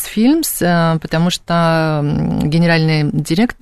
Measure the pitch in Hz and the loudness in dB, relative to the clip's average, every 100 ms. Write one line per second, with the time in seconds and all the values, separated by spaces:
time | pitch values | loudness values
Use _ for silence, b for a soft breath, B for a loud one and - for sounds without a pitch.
0 | - 208 240 320 302 - 175 170 165 160 | -4 0 2 2 -2 -2 0 2 2 0
1 | 165 160 175 - - 170 165 160 160 151 | -2 0 0 -2 -2 0 2 0 0 -2
2 | 147 151 160 - 151 165 170 165 160 156 | -2 -2 -2 -2 0 2 2 2 2 0
3 | 147 151 143 165 247 - | 0 -2 -2 0 0 -2